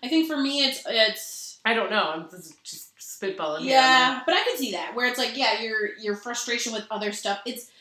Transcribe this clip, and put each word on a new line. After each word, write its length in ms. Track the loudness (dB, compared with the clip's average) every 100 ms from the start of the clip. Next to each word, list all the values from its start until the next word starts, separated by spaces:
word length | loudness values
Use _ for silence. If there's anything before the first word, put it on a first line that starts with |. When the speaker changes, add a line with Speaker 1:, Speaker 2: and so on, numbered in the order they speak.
Speaker 1:
I 60 | 0
think 180 | 2 2
for 80 | 0
me, 300 | 0 2 0
it's, 180 | 0 -2
it's 760 | 2 2 2 -8 -10 -12 -4
Speaker 2:
I 100 | 0
don't 160 | 2 2
know. 200 | 2 0
I'm 200 | -2 -10
just, 320 | -16 -20 -18 -16
just 320 | -16 -16 -18
spitballing 600 | -16 -8 -6 -4 -4 -4
here. 100 | 4
Speaker 1:
Yeah, 360 | 6 8 8 6
Speaker 2:
I'm 60 | 2
like 80 | 2
Speaker 1:
but 100 | 2
I 80 |
can 140 | 2 -2
see 160 | -2
that, 200 | -4 -6 -2
where 120 | 0
it's 100 | 0
like, 200 | -2 0
yeah, 240 | 0 0
your, 340 | -2 -2 -2 -4
your 200 | -6 -4
frustration 560 | -6 -6 -4 -2 -2
with 120 | -6 -6
other 220 | -4 -4
stuff, 260 | -4 -4 -4 -6
it's, 260 | -10 -14 _